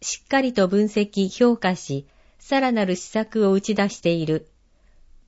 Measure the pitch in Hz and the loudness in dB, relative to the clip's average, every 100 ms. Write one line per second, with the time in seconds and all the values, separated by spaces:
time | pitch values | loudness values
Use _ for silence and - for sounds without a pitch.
0 | - - - 269 262 240 185 202 214 208 | -12 -10 -2 0 0 0 2 2 0 0
1 | 208 196 190 - 240 233 185 180 - 139 | -2 -2 -2 2 2 2 -2 -4 -6 -8
2 | - _ _ _ - 269 262 226 185 180 | -8 _ _ _ -2 0 0 0 0 -2
3 | - 220 220 220 196 196 202 202 202 - | -4 -4 -2 0 2 2 0 0 -2 -2
4 | 175 170 156 156 - _ _ _ _ _ | -2 0 0 -2 -4 _ _ _ _ _
5 | - - | -20 -20